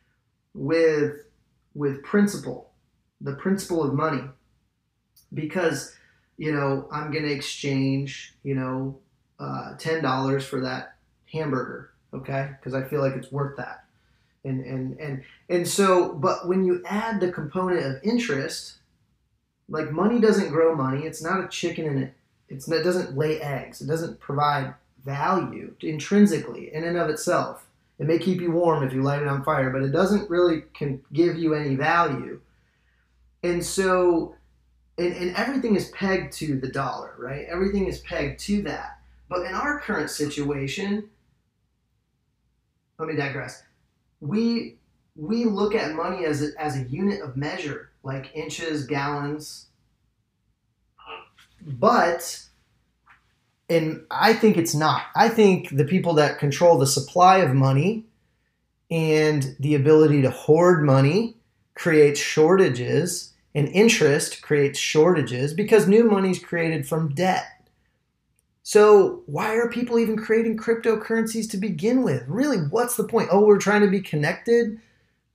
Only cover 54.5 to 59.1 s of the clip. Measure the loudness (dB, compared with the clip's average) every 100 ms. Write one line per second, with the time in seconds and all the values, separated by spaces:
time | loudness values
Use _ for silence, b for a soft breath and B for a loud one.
54.5 | 4 2 2 2 0 0 2 4 6 6
55.5 | 4 0 -2 2 0 2 4 2 2 -2
56.5 | 4 6 6 4 0 0 4 6 6 4
57.5 | 4 4 4 2 -2 -8 _ _ _ _
58.5 | _ _ _ -6 -2 2